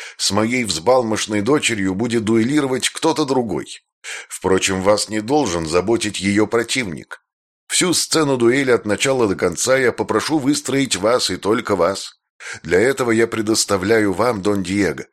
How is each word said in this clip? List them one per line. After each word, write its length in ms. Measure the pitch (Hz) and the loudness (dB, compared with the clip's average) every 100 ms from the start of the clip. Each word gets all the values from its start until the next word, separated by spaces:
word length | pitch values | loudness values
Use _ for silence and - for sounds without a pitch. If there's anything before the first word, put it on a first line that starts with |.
| - - | -16 -6
с 140 | - | -2
моей 320 | 98 110 127 | 0 0 0
взбалмошной 800 | 120 78 85 127 113 107 - 104 | -2 -4 2 2 2 -2 -2 -2
дочерью 540 | 101 147 - 110 95 95 | 0 0 0 -2 -2 -2
будет 280 | 120 117 | -2 -2
дуэлировать 640 | 107 113 113 151 135 127 - | 2 2 2 0 0 -2 -4
кто-то 360 | - 160 151 147 | -2 -2 0 0
другой. 560 | 131 117 80 - - _ _ - - - | 0 0 -4 -8 -16 _ _ -14 -14 -14
Впрочем, 540 | - 92 92 - 95 | -6 0 2 2 0
вас 280 | 95 104 - | 2 2 0
не 120 | 107 | -4
должен 460 | 107 147 127 85 78 | 0 0 0 -2 0
заботить 520 | 85 92 117 104 - | 0 2 0 -2 -4
её 280 | 95 101 104 | 0 0 2
противник. 760 | 117 113 131 110 71 55 - _ _ _ _ _ | 0 -2 -4 -6 -10 -14 -20 _ _ _ _ _
Всю 260 | - 180 | 0 2
сцену 440 | - - 165 147 131 | 0 0 0 2 4
дуэли 340 | 117 131 131 | 4 4 4
от 140 | 117 104 | 2 2
начала 420 | 101 139 135 113 | -2 0 2 2
до 80 | 87 | 2
конца 420 | 90 82 - 131 | 0 0 0 2
я 140 | 123 | 2
попрошу 480 | - 101 107 - 156 | 0 0 0 0 -2
выстроить 560 | 127 147 - 135 135 95 | 0 -2 0 -2 0 0
вас 340 | 104 120 - | 2 2 0
и 80 | 90 | -2
только 380 | 95 117 110 98 | 0 0 0 2
вас. 440 | 85 98 - _ _ _ - - | 2 0 -10 _ _ _ -14 -12
Для 160 | 80 87 | 0 2
этого 320 | 120 135 123 | 2 0 0
я 160 | 113 113 | 2 2
предоставляю 880 | 113 107 110 - 101 95 113 107 | 0 0 0 0 0 2 2 2
вам, 280 | 90 117 110 | 0 0 0
Дон 220 | 98 101 | -2 -2
Диего, 420 | 90 98 92 67 - | -2 0 0 -2 -12